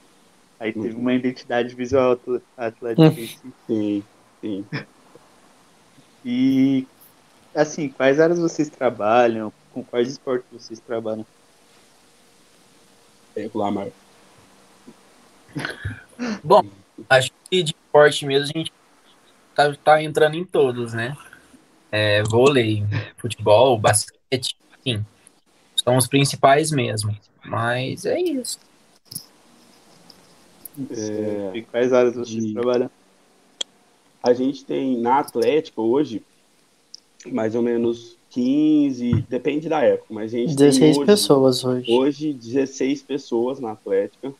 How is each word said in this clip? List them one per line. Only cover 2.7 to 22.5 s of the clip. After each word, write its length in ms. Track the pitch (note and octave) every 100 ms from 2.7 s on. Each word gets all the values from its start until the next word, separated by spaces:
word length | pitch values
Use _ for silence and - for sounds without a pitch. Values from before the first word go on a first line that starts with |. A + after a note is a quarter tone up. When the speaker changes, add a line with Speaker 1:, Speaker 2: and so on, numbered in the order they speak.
| - A#2+ A#2 D#3+
Speaker 3:
Hum. 60 | D#3
Speaker 1:
em 80 | A2+
si. 120 | - B2+ - -
Speaker 2:
Sim, 360 | A2 G#2 G#2 G2+ _ _ _
sim. 240 | G#2+ G2 G2+ D3+ - _ _ - _ _ _ _ _ _ _ _ _ _
Speaker 1:
E, 600 | B2 B2 C3 C3 C3+ C3 C3 _ - _ _ _ _
assim, 340 | D3+ D3+ - C#3+
quais 320 | - C3 C#3+
áreas 180 | E3 F3
vocês 300 | E3 - D3
trabalham? 840 | - B2 A2+ G#2 A#2+ A#2+ A2+ G#2+ - _
Com 100 | C3
quais 260 | - B2 A#2+
esportes 380 | - - B2+ -
vocês 260 | A#2 - A2+
trabalham? 440 | - A2+ A2+ A2 G#2+ _ _ _ _ _ _ _ _ _ _ _ _ _ _ _ _ _ _ _ _ -
Speaker 2:
É, 120 | G2+
Lamar. 340 | A2 G2+ G2+ G2 - _ _ _ _ _ _ _ _ - - _ _ _ _ _ D3+ - - G#2 G#2+ - - A#3+ G3+
Speaker 4:
Bom, 180 | D3+ G3+ G2+ - _ - -
acho 220 | C3 B2+ _ -
que 120 | F#3
de 80 | D#3
esporte 520 | - _ D3+ D3 C#3+ C#3+
mesmo 260 | C3+ C#3+
a 40 | D#3+
gente 140 | D#3+ _ _ _ _ _ _ _ _
tá, 200 | - D3 C#3+
tá 200 | - D#3
entrando 340 | D#3 D3+ D3+ D#3+
em 80 |
todos, 480 | F#3 F3 C3+ A#2+ A#2
né? 240 | A2+ A#2+ D3 - - _ _ _ _ -
É, 320 | G#2+ G#2+ G#2
vôlei, 600 | A2 A#2 C#3